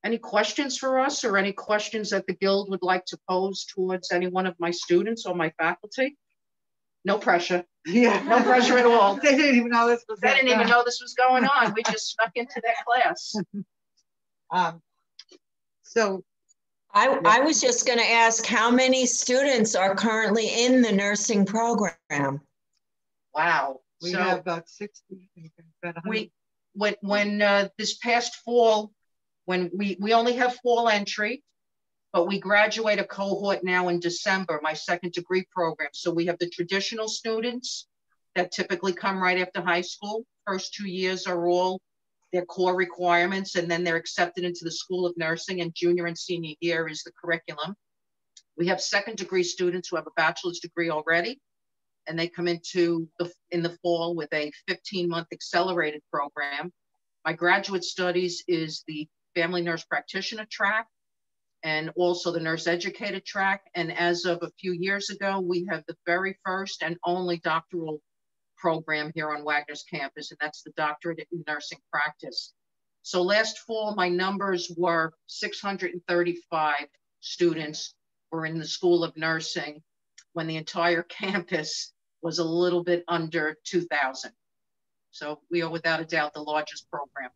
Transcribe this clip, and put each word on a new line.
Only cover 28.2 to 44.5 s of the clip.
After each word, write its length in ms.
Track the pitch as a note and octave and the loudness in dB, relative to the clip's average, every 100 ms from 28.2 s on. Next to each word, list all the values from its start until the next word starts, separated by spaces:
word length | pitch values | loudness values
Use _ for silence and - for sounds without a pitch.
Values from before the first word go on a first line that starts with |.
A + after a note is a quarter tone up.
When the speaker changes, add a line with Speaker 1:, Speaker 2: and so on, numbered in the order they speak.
| A#3+ - - | 0 -8 0
Speaker 1:
fall, 460 | A#3+ A3+ G#3+ G#3+ _ _ _ _ _ - | 6 6 6 0 _ _ _ _ _ -4
when 240 | F#3 F3 | -2 -2
we, 240 | F3+ G3+ F3+ | -2 -4 -2
we 140 | G3+ | 4
only 200 | A3+ A#3+ | 4 4
have 220 | B3 B3 B3 | 2 0 0
fall 300 | A#3+ A#3 A#3 | 2 4 4
entry, 540 | G#3 G3+ - G#3+ C4+ _ _ _ _ _ _ _ | 2 0 -4 -4 -4 _ _ _ _ _ _ _
but 120 | - F3 | 0 2
we 120 | G3 | 0
graduate 600 | F#3+ G3+ G#3+ A3 A3 G3+ | 2 4 4 2 0 0
a 40 | G3 | -2
cohort 580 | - G3 G3 G3+ F#3+ F#3 | -4 -4 -2 0 0 0
now 240 | F3+ F3+ | 0 2
in 100 | F3 | 0
December, 600 | E3+ E3+ G#3 F#3+ F3+ D3+ | -2 -2 -2 -2 -2 -2
my 100 | D#3 | -2
second 380 | D#3 - F3 F3+ | -6 -4 -4 -4
degree 340 | E3+ F3 F#3 F#3 | -8 -2 -2 -2
program. 380 | - E3 D#3 D3 | -2 -2 -2 -8
So 180 | - F3 | -4 -4
we 140 | E3+ E3+ | 0 -2
have 100 | F3 | -2
the 100 | F3 | -4
traditional 600 | - F3 G3 G3 A3+ A3 | -4 -2 -2 -2 -6 -6
students 800 | - A3+ A3 A#3+ A#3+ B3 - - _ _ _ _ F3+ | -6 -4 -2 -2 -6 -8 -12 -14 _ _ _ _ -4
that 160 | F3+ | -4
typically 420 | - F3+ F3+ F#3+ | -4 -4 -2 -2
come 280 | F3 G3 F#3+ | -2 -2 0
right 180 | F3+ F#3 | 0 0
after 220 | F3+ F#3+ | -2 -4
high 200 | F3+ F3 | 0 0
school. 440 | F3+ - G3+ A3 A#3+ _ - | -2 -10 -8 -8 -8 _ -6
First 280 | F#3+ - | -6 -6
two 140 | - G3+ | -10 -8
years 400 | F3+ F#3 F#3 F#3 | -4 -4 -4 -4
are 200 | F3 F3 | -2 2
all 340 | F3 F3+ F#3+ _ _ _ _ _ | 2 2 -2 _ _ _ _ _
their 120 | F3+ F3 | -4 -4
core 300 | - F#3 F3+ | 0 0 2
requirements, 800 | F3+ - F3+ E3+ F3+ F#3+ F#3+ F#3 | -2 0 2 4 4 0 -2 -4
and 160 | E3+ | -2
then 140 | E3+ F3 | 0 0
they're 100 | E3 | -2
accepted 480 | E3 - F3 F#3 | -4 -2 -2 -2
into 180 | F3+ | -6